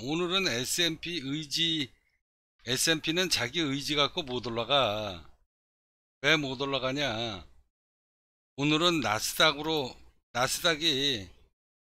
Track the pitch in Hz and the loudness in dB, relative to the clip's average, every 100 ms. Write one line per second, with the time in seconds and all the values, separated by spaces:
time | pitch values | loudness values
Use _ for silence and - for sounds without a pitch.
0 | 120 160 175 190 175 117 127 - 170 160 | -4 -2 0 0 0 0 -2 0 0 -2
1 | 165 170 135 151 147 160 165 160 131 _ | -8 -8 -6 -6 -4 -2 0 0 -4 _
2 | _ _ _ _ _ _ 113 127 165 156 | _ _ _ _ _ _ -4 0 2 2
3 | 156 170 180 - 120 160 147 139 131 147 | 0 0 0 0 0 -2 -2 -2 -2 0
4 | 139 185 135 123 120 113 113 139 113 107 | 0 -2 -4 -4 -4 -4 2 4 4 0
5 | 104 85 - - _ _ _ _ _ _ | -4 -8 -14 -20 _ _ _ _ _ _
6 | _ - 143 156 135 127 139 135 131 139 | _ -2 2 2 0 -4 -2 0 -2 -2
7 | 139 110 117 95 - - _ _ _ _ | -2 -2 -4 -6 -12 -20 _ _ _ _
8 | _ _ _ _ _ - 147 151 175 165 | _ _ _ _ _ -2 2 4 4 4
9 | 110 110 - - 160 143 156 156 123 - | 2 0 0 4 4 4 -2 -2 -2 -8
10 | - _ _ 120 131 - 175 151 165 135 | -20 _ _ 0 0 2 0 2 2 2
11 | 143 117 92 - - _ _ _ _ | 0 -2 -6 -18 -20 _ _ _ _